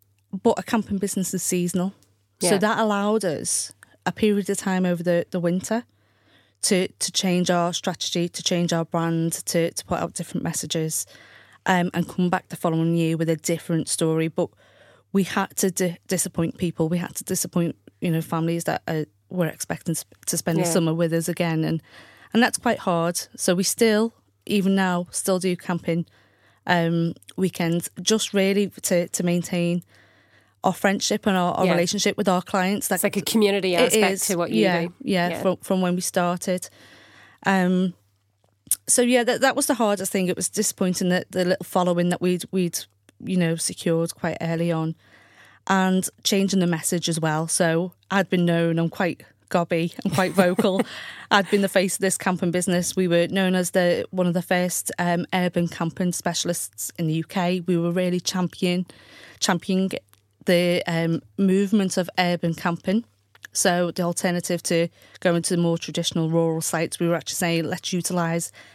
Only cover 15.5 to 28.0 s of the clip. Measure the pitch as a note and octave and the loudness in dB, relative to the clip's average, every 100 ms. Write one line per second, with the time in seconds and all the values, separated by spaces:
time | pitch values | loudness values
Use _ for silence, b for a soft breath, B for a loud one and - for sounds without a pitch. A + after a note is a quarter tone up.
15.5 | - F#3+ - F3+ E3+ - F#3 F3+ - E3 | -2 -2 0 -2 -4 -4 -4 -2 -2 -4
16.5 | - F3 - D#3+ F3 - - - F#3 F3+ | -2 -4 -2 -2 0 -4 -10 -6 -4 -2
17.5 | F3+ E3+ - - _ F3+ D#3+ D#3+ E3 E3 | 0 -2 -4 -16 _ -2 -2 -2 -2 0
18.5 | E3+ E3 - - D#3+ D3+ _ _ F3+ D#3+ | 0 -2 -2 -2 -4 -4 _ _ -2 -2
19.5 | - - E3 - D#3+ - _ - E3+ - | -4 -8 -6 -4 -6 -8 _ -6 -4 0
20.5 | E3 F3 E3 E3 E3 E3+ E3 E3 E3 E3+ | 0 2 2 2 0 0 0 -2 -2 0
21.5 | D#3+ D#3 D#3+ B B B B B A3+ A#3+ | 0 0 -2 B B B B B 2 2
22.5 | - A#3+ - G3 E3+ E3+ F3 - - - | 2 -2 0 0 0 0 -4 -10 -2 0
23.5 | F3+ F#3+ - A3+ G#3+ A3+ - _ _ - | 2 0 2 2 4 0 -4 _ _ -2
24.5 | G#3 F#3+ G3 F#3 F3 F3 - - F#3 F#3 | 0 2 2 2 0 -4 -4 -2 0 0
25.5 | F3+ - E3+ - E3+ - b b b b | -2 -4 -4 -2 -2 -4 b b b b
26.5 | b - F3 E3 E3+ E3 - - - F#3 | b 0 2 2 2 0 -4 -12 -4 -2
27.5 | - E3+ E3+ - - | 0 0 0 -4 -6